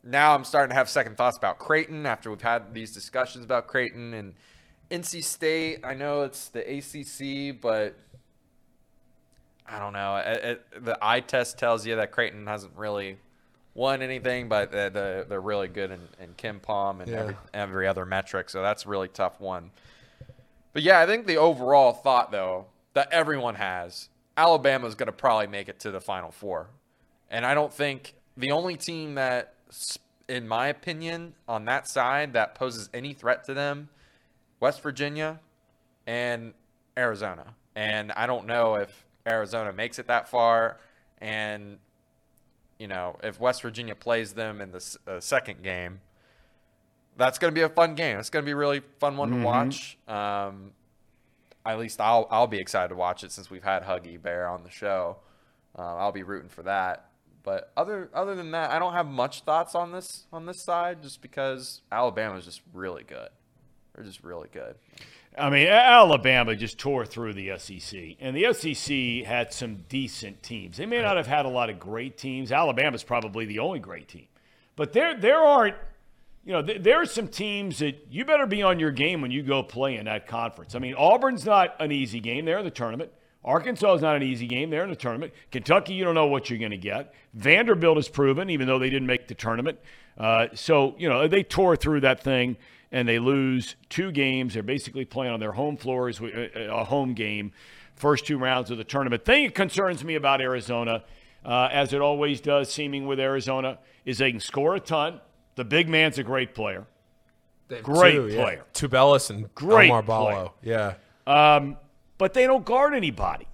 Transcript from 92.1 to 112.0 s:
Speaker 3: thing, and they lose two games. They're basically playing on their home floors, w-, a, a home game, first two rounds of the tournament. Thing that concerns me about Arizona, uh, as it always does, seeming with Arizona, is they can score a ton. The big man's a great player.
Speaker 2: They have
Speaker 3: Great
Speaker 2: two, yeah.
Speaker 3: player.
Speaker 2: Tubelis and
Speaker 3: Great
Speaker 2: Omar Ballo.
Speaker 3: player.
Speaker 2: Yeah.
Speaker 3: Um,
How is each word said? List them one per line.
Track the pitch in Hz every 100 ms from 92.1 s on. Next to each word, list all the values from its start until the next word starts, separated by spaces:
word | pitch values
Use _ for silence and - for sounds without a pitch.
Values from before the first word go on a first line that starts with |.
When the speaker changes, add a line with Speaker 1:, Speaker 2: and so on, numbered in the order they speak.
| 131
Speaker 3:
thing, | 135 127 123 120 - - _
and | 131 120
they | 117
lose | 123 139 131 127 113 - _
two | - 190
games. | 143 135 131 127
They're | 107
basically | 104 139 - 135
playing | 127 131 127
on | 117
their | 107
home | 101 147 143
floors, | 127 127 123 104
w-, | 113 110 120
a, | - 107
a | 110
home | 110 139 131
game, | 117 107 104 104 - - - -
first | - 143 143 147
two | 147
rounds | 127 127 117
of | 117
the |
tournament. | 107 139 131 120
Thing | - 277
that | 262
concerns | - 190 185 190 170
me | 151 156
about | 139 135
Arizona, | 131 127 113 120 117 113 - - - _
uh, | 131 123 127
as | 139 139
it | 139
always | 143 147 147 139
does, | 143 143 135
seeming | - 143 139 139
with | 135
Arizona, | 135 135 131 131 131 127 _ _
is | - 120
they | 135
can | 117
score | - 139 147
a | 190
ton. | - 160 151 170 _ _ _
The | -
big | 117 151 165
man's | 160 160 139
a |
great | 113 135 127
player. | - 107 92 110 _ _ _ _ _ _ _ _
Speaker 2:
They | 120
have |
Speaker 3:
Great | 117 156 180
Speaker 2:
two, | 147 113
yeah. | 110
Speaker 3:
player. | 117 78 -
Speaker 2:
Tubelis | - 143 131 139 139 -
and | 101 107
Speaker 3:
Great | - 160 220 185
Speaker 2:
Omar | 117
Ballo. | 104 110 107 101 90 -
Speaker 3:
player. | 117 113 104 92 _ _ -
Speaker 2:
Yeah. | 147 151 147
Speaker 3:
Um, | 139 143 - _